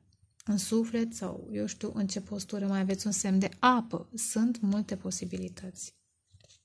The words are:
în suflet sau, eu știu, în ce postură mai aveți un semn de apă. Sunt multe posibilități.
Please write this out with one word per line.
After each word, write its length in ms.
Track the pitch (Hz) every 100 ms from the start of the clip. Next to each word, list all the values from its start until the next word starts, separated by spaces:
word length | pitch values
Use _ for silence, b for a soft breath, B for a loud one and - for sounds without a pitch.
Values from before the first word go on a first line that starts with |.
| _ _ _ - -
în 120 | 202
suflet 560 | - 226 226 233 226
sau, 360 | - 185 - 233
eu 140 | 208 214
știu, 260 | - 214
în 140 | 214 196
ce 140 | 208
postură 460 | 190 202 - 208 196
mai 120 | 196
aveți 260 | 190 190 208
un 60 |
semn 280 | 196 196 190
de 100 | 190 -
apă. 500 | 247 247 233 170 - 226
Sunt 460 | - 220 233 233
multe 360 | 202 208 - 190
posibilități. 1000 | 185 - 180 185 185 180 185 180 - - _ _ _ - - -